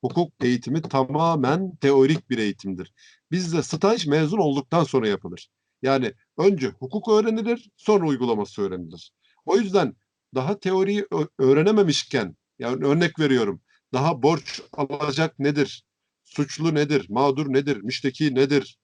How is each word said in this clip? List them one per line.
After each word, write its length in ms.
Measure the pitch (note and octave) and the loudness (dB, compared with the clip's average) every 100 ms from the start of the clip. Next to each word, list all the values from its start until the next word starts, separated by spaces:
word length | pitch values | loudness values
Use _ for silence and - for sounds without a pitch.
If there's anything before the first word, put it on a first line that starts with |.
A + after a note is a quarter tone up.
Hukuk 320 | B2+ E3+ F3 _ | -2 -2 -2 _
eğitimi 420 | B2 B2 A#2+ D3+ | 0 0 0 -4
tamamen 920 | D#3+ C#3 C3 D3 E3 E3 B2+ D#3+ F#3+ F3 | -2 -2 0 0 0 0 0 0 -4 -2
teorik 540 | C3+ C#3 C3+ D#3+ _ | 2 6 4 2 _
bir 80 | A#2+ | -4
eğitimdir. 540 | G#2 F#2+ G2 F#2 F2 _ - _ _ | -2 -4 -10 -10 -12 _ -20 _ _
Bizde 320 | F3 F3 D#3+ | -6 -2 -2
staj 440 | - D#3 G3 A#3 E3 | -2 0 2 2 0
mezun 320 | D3+ D3+ G#3 | 0 2 0
olduktan 460 | D#3 C#3 C3+ E3+ | 0 0 -2 0
sonra 240 | D#3+ C3+ A2 | 2 0 0
yapılır. 420 | G2 F2 F2 - _ _ _ | -2 -6 -16 -20 _ _ _
Yani 300 | C3 C3+ B2+ - _ - | 0 0 0 -8 _ 0
önce 300 | F#3 F#3 B2+ | 2 2 -4
hukuk 400 | - C3 G#3 A3+ | -6 -10 -8 2
öğrenilir, 640 | G#3+ A3+ A3 A3 A#3 - _ | 2 2 -2 -2 -4 -6 _
sonra 300 | - G#3 E3 | 0 2 2
uygulaması 560 | C3 B2 G#2+ G2+ - | 0 0 -2 -4 -4
öğrenilir. 500 | G2 F2+ E2+ E2 - _ _ _ - | -6 -6 -12 -16 -20 _ _ _ 0
O 100 | F#3+ | 0
yüzden 400 | G#3 F#3+ C#3 - _ _ _ | 2 0 0 -4 _ _ _
daha 260 | C3 C3+ E3 | -4 -4 -4
teoriyi 460 | F#3+ F#3+ G3 G#3 G3 | -2 0 0 -2 -2
ö-, 180 | E3 D3+ - | -4 -6 2
öğrenememişken, 1000 | C3+ C#3 F3 A3 F#3 C#3 - C3 G2 - _ _ | 4 6 4 4 4 0 -2 -4 -4 -8 _ _
yani 260 | A#2+ C3 | -6 -2
örnek 340 | C#3+ D#3 E3+ D#3+ | 2 2 2 0
veriyorum, 420 | D3 B2+ G#2 F2 _ _ _ | 2 2 0 -4 _ _ _
daha 280 | B2+ C#3 C3 | -2 -2 2
borç 380 | C#3 D#3+ - - - | 2 0 -6 -16 -14
alacak 680 | - C#3+ C#3+ D3 C#3 D#3+ - | -8 -8 -4 -4 -2 -2 0
nedir, 460 | C#3 D3 C3+ - _ _ _ _ | -2 0 -2 -4 _ _ _ _
suçlu 500 | _ - C#3 - D#3+ | _ -6 -6 -2 -2
nedir, 320 | D3+ C#3+ D3 F#2 | 0 0 -2 -2
mağdur 440 | A2 C#3+ C3+ D3 | 0 2 2 0
nedir, 240 | C3+ C#3+ A#2+ | 0 0 -4
müşteki 520 | G#2 - C#3 - D#3 | -6 -6 -6 -2 -2
nedir 440 | B2+ C3+ C#3+ C3 _ | 2 2 2 -2 _